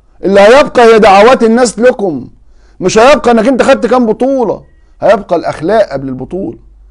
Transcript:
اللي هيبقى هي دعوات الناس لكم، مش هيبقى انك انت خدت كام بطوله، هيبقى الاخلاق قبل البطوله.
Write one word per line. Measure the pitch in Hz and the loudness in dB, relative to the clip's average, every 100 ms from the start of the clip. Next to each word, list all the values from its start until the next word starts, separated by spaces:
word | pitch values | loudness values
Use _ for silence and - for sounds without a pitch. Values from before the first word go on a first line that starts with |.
| _ _ | _ _
اللي | 185 196 | -2 2
هيبقى | 202 269 302 - | 4 4 2 2
هي | 233 226 | 4 4
دعوات | 208 190 226 262 | 4 4 4 2
الناس | 226 233 240 196 | 0 0 -2 0
لكم، | 247 247 196 135 117 - _ _ _ - | -2 0 -6 -8 -12 -20 _ _ _ -8
مش | 185 214 | -2 2
هيبقى | 254 285 240 | 2 2 2
انك | 226 214 | 0 0
انت | 254 | 0
خدت | 254 240 214 | 0 0 0
كام | 254 226 | -2 -2
بطوله، | 214 262 269 214 - - _ _ - | -2 -2 -2 -4 -6 -12 _ _ -6
هيبقى | 170 214 - 170 | -4 -4 -4 -6
الاخلاق | - - 160 220 - | -6 -8 -4 -2 -2
قبل | 135 135 | -6 -10
البطوله. | 127 127 180 196 113 _ _ _ | -12 -10 -10 -10 -14 _ _ _